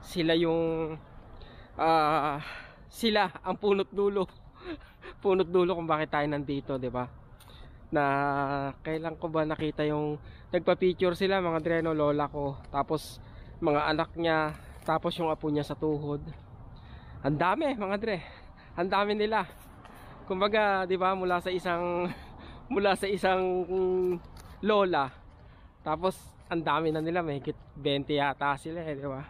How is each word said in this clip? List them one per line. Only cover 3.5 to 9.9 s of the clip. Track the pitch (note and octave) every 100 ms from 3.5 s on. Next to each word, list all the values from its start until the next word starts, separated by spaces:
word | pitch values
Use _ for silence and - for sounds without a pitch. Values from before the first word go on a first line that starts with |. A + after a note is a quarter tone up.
| F3
punot | G#3 G3 F#3+
dulo. | G3 G3+ G3+ F3+ - - - F4+
<laughs> | D#4 - - - -
Punot | G3+ F#3+ E3+
dulo | F#3 F3
kung | F3 E3
bakit | D#3 D#3
tayo | D3+ D3
nandito, | D3 C#3+ C#3 C3+ C3+
di | B2+
ba? | B2 B2 - - - - - - - -
Na, | D3+ C#3 C#3 C#3+ C#3 C#3 C#3 C#3 C3
kailan | D#3 D#3+ E3 D#3
ko | E3+
ba | D#3+ D#3
nakita | D#3 D#3 D3+
yung | D3+